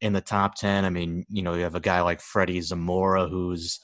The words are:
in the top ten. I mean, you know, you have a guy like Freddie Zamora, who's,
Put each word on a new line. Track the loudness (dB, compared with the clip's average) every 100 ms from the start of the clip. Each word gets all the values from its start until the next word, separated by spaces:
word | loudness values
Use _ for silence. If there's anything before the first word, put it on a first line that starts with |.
in | -2
the | -2
top | 0 2 2
ten. | 0 0 2
I | 2
mean, | 0 -2 -4 -6
you | -4
know, | -2
you | 0
have | -2
a | -2
guy | 2 4
like | 2 0
Freddie | -2 0 2 0
Zamora, | -2 -4 0 2 4 2 2
who's, | -2 -2 -4 -6 -10